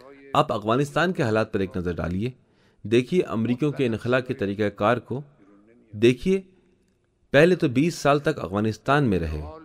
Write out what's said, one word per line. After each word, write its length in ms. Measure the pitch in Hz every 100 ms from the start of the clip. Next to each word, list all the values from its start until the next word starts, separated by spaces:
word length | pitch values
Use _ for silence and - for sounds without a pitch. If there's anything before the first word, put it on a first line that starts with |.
| 135 139 -
آپ 180 | 139 151
افغانستان 600 | 113 104 120 143 147 175
کے 100 | 180
حالات 280 | 120 107 110
پر 60 | 104
ایک 180 | 95 92
نظر 160 | 87
ڈالیے، 360 | 85 85 90 123 - _ _ _ _ 104
دیکھیے 360 | 117 127 180 -
امریکیوں 420 | 113 113 123 151
کے 140 | 139 123
انخلا 340 | 110 120 131
کے 140 | -
طریقہ 360 | - 101 101 104 -
کار 220 | 104 120
کو۔ 220 | - 127 143 _ _ - _ _ _
دیکھیے، 480 | 104 117 131 185 190 190 _ _ _ _ _ _ _ _
پہلے 220 | 135 170 180
تو 120 | 156
بیس 260 | 120 170 147
سال 240 | 143 147
تک 200 | 147 -
افغانستان 680 | 82 101 110 107 - 143 131
میں 100 | 90
رہے 220 | 80 78 76 160